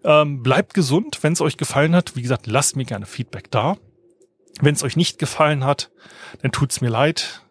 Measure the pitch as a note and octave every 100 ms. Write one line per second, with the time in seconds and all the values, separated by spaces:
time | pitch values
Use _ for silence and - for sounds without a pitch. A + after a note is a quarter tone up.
0 | - D3+ D3 C#3 A#2+ C3 G#3 G3 C#3+ D#3
1 | C#4+ - D3+ E3+ D#3 - - C#3 D#3 F3
2 | - B2+ A#2+ B2+ - B2+ C#3+ C#3 B2+ G2+
3 | G#2 - A#2+ G2 - A#2 B2+ G3+ _ _
4 | _ _ _ _ _ - C#3+ D3 C3+ D#3
5 | F3 - D#3 - D3+ D3 C3 C#3+ - _
6 | - - - - B2 - C#3 - B2 A2+
7 | D3 E3 - - _